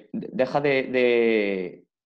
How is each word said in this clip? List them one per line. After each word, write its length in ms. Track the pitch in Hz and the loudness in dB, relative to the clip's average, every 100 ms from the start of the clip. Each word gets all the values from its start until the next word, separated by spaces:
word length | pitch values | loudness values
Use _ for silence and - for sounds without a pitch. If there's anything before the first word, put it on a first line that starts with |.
| - | -12
de-, 180 | 113 - | -10 -8
deja 280 | 107 127 147 | -4 -2 0
de, 220 | 147 135 | 0 0
de, 1040 | 131 127 123 120 117 110 101 95 90 - _ _ | 0 2 2 4 4 2 0 -2 -6 -12 _ _